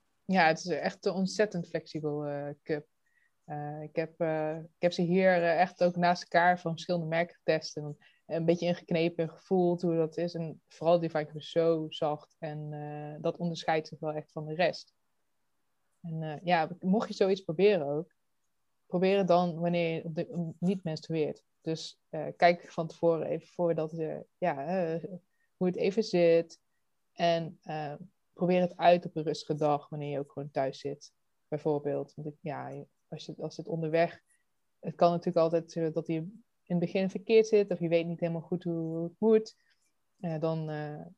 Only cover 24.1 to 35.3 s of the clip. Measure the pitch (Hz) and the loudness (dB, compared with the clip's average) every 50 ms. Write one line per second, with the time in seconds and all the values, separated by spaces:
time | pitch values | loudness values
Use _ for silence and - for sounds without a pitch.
24.1 | 147 147 - _ _ - 185 170 147 139 139 160 185 190 170 160 165 170 156 151 | -6 -10 -12 _ _ -4 -2 -2 -2 -2 -4 -4 -2 -2 -2 -2 -4 -6 -6 -10
25.1 | 180 - _ _ _ _ _ _ _ - 185 180 180 - - 196 190 226 214 - | -14 -14 _ _ _ _ _ _ _ -2 -2 0 0 0 0 0 2 0 0 2
26.1 | - 175 170 165 165 165 170 - - _ _ _ _ _ _ _ _ _ _ _ | 4 4 6 6 6 4 2 0 -8 _ _ _ _ _ _ _ _ _ _ _
27.1 | _ - 170 170 170 165 165 - 180 - _ 175 156 156 151 143 147 - 185 - | _ -2 0 2 2 0 -2 -6 -10 -14 _ -10 -8 -8 -6 -8 -10 -12 -16 -20
28.1 | _ _ _ _ _ - 185 175 180 180 180 175 - - 165 175 180 175 - 175 | _ _ _ _ _ -2 0 2 4 4 2 0 0 2 6 6 6 6 4 -4
29.1 | - 160 151 160 156 - - - 156 147 151 147 147 143 - - 156 147 143 147 | -6 -4 -4 -4 -4 -4 -4 -4 -2 0 2 2 2 0 -2 -6 -10 -8 -6 -6
30.1 | 143 139 143 143 - 143 143 147 - 139 135 135 135 - - 139 143 - - - | -6 -6 -6 -8 -10 -12 -10 -6 -4 -2 -2 -2 -4 -6 -8 -10 -10 -10 -14 -20
31.1 | _ _ _ _ _ _ _ - 151 147 - 160 147 143 143 147 139 139 143 - | _ _ _ _ _ _ _ -8 -8 -4 -2 -2 -2 -2 -2 -2 -4 -4 -6 -8
32.1 | - 151 151 156 147 _ - 156 135 131 131 131 139 143 143 _ _ _ _ - | -12 -14 -12 -12 -12 _ -10 -8 -8 -8 -8 -10 -12 -14 -16 _ _ _ _ -16
33.1 | 160 156 - - 156 - 156 156 - - 160 - 165 165 160 156 160 165 170 165 | -16 -16 -14 -14 -12 -10 -10 -10 -10 -10 -10 -6 -6 -4 -2 0 2 2 2 2
34.1 | - - _ _ _ _ _ _ _ _ _ _ _ _ - 175 151 - 180 170 | 0 -8 _ _ _ _ _ _ _ _ _ _ _ _ -12 -8 0 4 4 4
35.1 | 175 170 - 180 | 4 2 -2 0